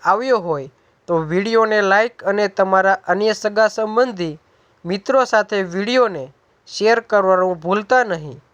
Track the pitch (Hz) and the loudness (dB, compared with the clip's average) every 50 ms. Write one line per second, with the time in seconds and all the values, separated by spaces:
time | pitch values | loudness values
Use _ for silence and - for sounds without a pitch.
0 | - 165 196 214 254 262 247 220 170 175 156 143 135 143 _ _ _ _ _ _ | 0 0 0 0 2 0 0 0 0 -2 -6 -6 -6 -12 _ _ _ _ _ _
1 | _ - 170 165 160 156 165 185 202 226 226 226 220 214 220 214 202 190 196 208 | _ -2 -2 -2 -2 -2 -2 -2 -2 0 2 2 2 2 2 2 2 2 2 2
2 | 226 240 - - - 190 202 208 208 196 202 - 196 190 190 190 185 190 190 - | 0 0 -4 -6 -4 -2 -2 0 -2 -2 0 0 0 2 2 2 2 2 0 0
3 | - - 175 196 208 220 208 202 - 214 208 220 220 208 - 220 220 214 214 233 | 0 -2 -2 0 0 -2 -2 -2 -4 -4 0 2 0 0 0 -2 -4 -2 0 0
4 | 254 254 214 180 175 160 147 156 _ _ _ _ _ _ _ _ - 170 196 196 | 0 0 -2 -6 -8 -8 -8 -12 _ _ _ _ _ _ _ _ -8 -6 -6 -6
5 | - - 262 269 247 - - 214 208 - 208 196 190 175 170 190 202 226 247 254 | -4 0 0 0 2 2 0 0 0 0 -2 -4 -4 -4 -4 -6 -4 -2 0 0
6 | 247 214 180 147 131 143 - _ _ _ _ _ _ - - - 202 220 233 233 | 0 0 -2 -6 -12 -14 -18 _ _ _ _ _ _ -14 -6 -2 2 2 2 2
7 | 226 - 214 202 190 190 185 185 185 185 180 165 156 175 196 214 202 - 254 254 | 0 0 0 2 2 4 2 2 2 0 -2 -4 -4 -2 -2 -2 0 0 2 2
8 | 240 208 180 160 151 143 123 147 _ _ | 2 0 -4 -8 -8 -12 -16 -18 _ _